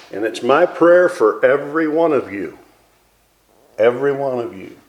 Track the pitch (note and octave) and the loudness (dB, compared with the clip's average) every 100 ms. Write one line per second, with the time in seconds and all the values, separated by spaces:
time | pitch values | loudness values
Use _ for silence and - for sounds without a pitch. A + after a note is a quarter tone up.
0 | - G2 A2+ A#2 A#2+ C#3+ F3+ - E3+ F3 | -14 -6 -6 -4 0 2 2 2 4 4
1 | F3+ - A2 - B2+ C#3 C#3+ D#3 D#3 D#3 | 4 2 0 2 2 2 -2 -4 -2 0
2 | E3 C#3 F#2 G2+ E2 - _ _ _ _ | 0 0 -4 -10 -12 -14 _ _ _ _
3 | _ _ _ _ _ _ _ - A2+ B2 | _ _ _ _ _ _ _ 0 0 2
4 | C#3+ C#3 C#3 B2 A#2 F#2+ - - | -2 -4 -4 -6 -8 -12 -18 -20